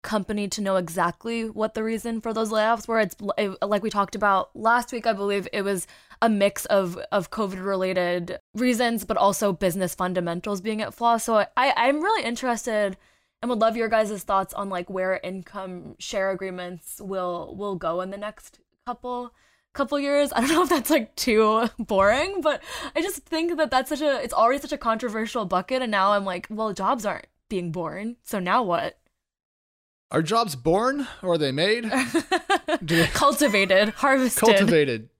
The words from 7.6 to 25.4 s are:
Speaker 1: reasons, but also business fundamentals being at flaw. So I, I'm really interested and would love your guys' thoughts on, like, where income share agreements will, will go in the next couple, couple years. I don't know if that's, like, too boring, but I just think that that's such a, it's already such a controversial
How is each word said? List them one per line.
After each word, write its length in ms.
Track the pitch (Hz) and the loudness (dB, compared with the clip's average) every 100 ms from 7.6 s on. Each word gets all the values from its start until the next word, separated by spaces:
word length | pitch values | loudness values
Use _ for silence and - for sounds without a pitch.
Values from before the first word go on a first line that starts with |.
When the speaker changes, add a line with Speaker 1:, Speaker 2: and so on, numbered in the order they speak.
| 190 196 185 185 175 180 170 - _ | -4 -2 0 0 0 -2 -4 -10 _
Speaker 1:
reasons, 500 | 214 247 233 240 233 | -2 0 2 0 0
but 140 | - 214 | -2 2
also 340 | 196 190 208 | 2 4 0
business 420 | 180 190 190 180 | 0 0 0 -4
fundamentals 680 | - 185 180 175 170 208 196 | -2 -2 -2 -2 -4 -6 -6
being 180 | 208 214 | -4 -6
at 140 | 208 | -6
flaw. 240 | - 233 233 | 0 2 2
So 180 | - 220 | 2 2
I, 380 | 196 - 269 - | 2 2 2 4
I'm 260 | 247 294 | 2 2
really 220 | 359 440 | 0 0
interested 720 | 233 240 262 233 - 214 202 190 _ _ _ _ | -2 -4 -4 -4 -2 -2 -2 -4 _ _ _ _
and 60 | 233 | -4
would 100 | 233 | 2
love 160 | 226 233 | 2 2
your 120 | 220 | 0
guys' 340 | 226 214 208 | 2 0 -4
thoughts 300 | - 196 185 | 0 0 0
on, 160 | - 196 | -6 -6
like, 220 | 185 180 | -6 -6
where 280 | 190 185 185 | -4 -2 -2
income 720 | - 190 180 202 190 180 160 - | -4 -10 -12 -12 -12 -12 -14 -14
share 320 | - 208 190 | -8 -2 -2
agreements 720 | 190 190 180 180 180 - - | -2 -6 -8 -10 -12 -16 -14
will, 540 | 202 190 180 175 - - | -8 -4 -4 -6 -8 -8
will 180 | 202 | -6
go 280 | 185 165 170 | -4 -2 -4
in 80 | 185 | -6
the 80 | 196 | -8
next 420 | 208 - - _ _ _ - | -10 -12 -20 _ _ _ -12
couple, 460 | 240 247 247 240 _ _ _ _ | -10 -8 -8 -10 _ _ _ _
couple 260 | - 277 285 | -6 -2 0
years. 320 | 285 285 285 - | 2 2 2 0
I 40 | |
don't 80 | 262 | 2
know 120 | 320 | 2
if 60 | 359 | 4
that's, 220 | 320 233 | 2 4
like, 260 | 302 220 - | 2 2 -4
too 500 | - 214 220 220 226 - | 2 4 4 4 0 -4
boring, 640 | 220 196 196 254 359 392 | 0 4 6 4 0 0
but 200 | 302 269 - - 285 | 0 -2 -6 -12 -4
I 60 | 311 | -2
just 240 | 349 - | -2 -6
think 320 | _ 320 339 320 | _ -2 -2 0
that 140 | 302 | 2
that's 180 | 262 262 | 0 0
such 140 | 294 | -2
a, 200 | 302 254 | 0 0
it's 120 | 208 | -2
already 260 | - 226 277 | 2 4 2
such 120 | 285 | -4
a 60 | 294 | -4
controversial 680 | 233 220 247 220 226 240 | -2 -2 -2 -4 -4 -4